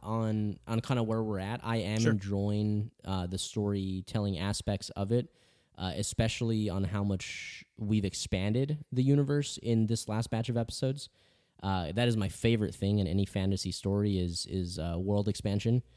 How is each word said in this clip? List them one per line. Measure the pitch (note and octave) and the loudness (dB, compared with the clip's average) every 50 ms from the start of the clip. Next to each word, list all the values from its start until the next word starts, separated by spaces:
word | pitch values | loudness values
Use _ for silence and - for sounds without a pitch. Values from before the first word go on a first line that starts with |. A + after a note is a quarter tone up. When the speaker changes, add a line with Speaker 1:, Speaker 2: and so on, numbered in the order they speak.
| - | -6
Speaker 1:
on, | G#2+ A2 A2+ A2+ A2 A2 G#2+ G#2+ G#2 G2 - - | -4 -2 0 0 0 0 0 0 0 -2 -6 -6
on | - A2+ A2+ | -2 -2 -2
kinda | - - C3+ B2 A2+ | 0 0 0 0 2
where | A2 A2 A2+ A2 | 0 0 0 0
we're | G#2+ G#2 F#2 | -2 -2 -2
at. | F#2+ G2+ A#2 - - | -2 -4 -6 -6 -4
I | A2+ A2+ A2+ | -2 0 0
am | F#2 F#2+ G#2+ A2 | 0 0 0 2
Speaker 2:
Sure. | A2+ A#2 A2+ | 4 4 2
Speaker 1:
enjoying, | G2 F#2+ G2 G2+ G2 G2+ G#2 G#2 G#2 G#2+ G#2+ G#2 G#2 G#2 A#2 - _ - | 2 0 0 0 0 2 2 2 2 2 2 2 0 -2 -4 -8 _ -6
uh, | F#2 F#2+ F#2 F2+ F2 | -4 -2 -2 -2 -2
the | F#2 F#2+ | -4 -4
storytelling | - - - A2 G2+ G2+ G2+ G2 F#2+ F#2+ F#2+ F#2+ F#2 - - A2 G#2 G2+ F#2+ D2+ | -6 -4 -2 -2 0 0 0 0 -2 -2 -4 -4 -6 -4 -4 -2 0 0 0 0
aspects | F#2 G2+ G2+ - - - G2+ F#2+ - - | -2 -2 -2 -2 -2 -2 -2 -2 -4 -8
of | - G2 G2+ G2 A#2 | -6 -4 -2 0 2
it, | B2 - - _ _ _ _ _ _ _ _ _ - | 0 0 -2 _ _ _ _ _ _ _ _ _ -6
uh, | F#2 F#2 - | -6 -4 -2
especially | F2+ G#2 - - - A#2 A2+ - - A#2+ A2+ A2+ G#2+ G#2+ G#2 | -2 -4 -4 0 0 0 0 2 0 0 0 0 0 0 0
on | F2 G2 G2 | 0 0 -2
how | G2 G#2 G2+ G2+ | -2 -2 -2 0
much | G2+ G2 F#2 - - - - - - - - - _ _ | 0 -2 -2 -4 -8 -10 -10 -12 -12 -14 -14 -18 _ _
we've | - A2+ G2+ A2 G#2+ G2 | -8 -2 0 2 2 2
expanded | F#2+ - - - - - F#2 F#2 G#2 G#2+ B2+ C#3 C#3+ D3+ D3 D3 - B2+ | 0 -4 -4 -6 -2 -2 0 0 2 2 0 0 0 -2 -6 -6 -4 0
the | B2+ C3 | 2 4
universe | C3+ C#3 C#3+ C#3+ C3+ C#3+ D3 C#3 - - - | 6 6 4 4 2 2 0 0 -2 -6 -6
in | - A#2 A#2 A2+ A2 | 0 2 4 4 4
this | G#2+ A#2 A2 - - | 4 2 -2 -2 -2
last | G#2+ A2 A2+ - | -2 -2 0 0
batch | - A2+ A#2 - | 0 -2 0 0
of | A#2 | 0
episodes. | A#2 A#2 - - - - C3 C3+ C#3+ - - _ _ _ _ _ _ _ _ _ - - | 0 0 -2 -2 -2 -2 -2 -2 -2 -8 -14 _ _ _ _ _ _ _ _ _ -6 -2
Uh, | G2 F#2+ F#2 E2+ D2+ F2+ | 0 0 0 0 0 0
that | A2+ A#2+ A#2+ | 2 2 4
is | A2+ | 4
my | A2 G2 F2 | 2 2 0
favorite | - - - A2+ A#2 G#2+ G#2+ D#2+ - | -2 0 2 4 4 4 2 0 -2
thing | - G2 G2 G#2 G#2 | 0 0 2 4 4
in | F#2+ | 2
any | E2 F2 G2+ G2 | 2 2 2 2
fantasy | - - G2+ F#2+ G2 F#2+ F#2 - F2+ F2 | 2 0 0 0 2 0 0 -2 -4 -6
story | - - G2 G2 G2+ G#2 G#2 G2 F#2 | -4 -2 0 2 2 2 2 2 2
is, | F2+ F2 E2+ - - | 2 0 -2 -4 -6
is, | - D#2+ F#2+ F2+ F2 F#2 E2+ | -4 -2 -2 -2 -2 -4 -4
uh, | D#2 E2+ E2+ F2 | -4 -2 -2 -2
world | F#2 G2 G2+ G2+ G2+ G#2 | 0 0 2 2 2 0
expansion | G2 - - G#2 G2 G2+ - A2+ A#2 B2+ - - - | -2 -2 -2 0 0 0 2 2 2 2 2 -2 -14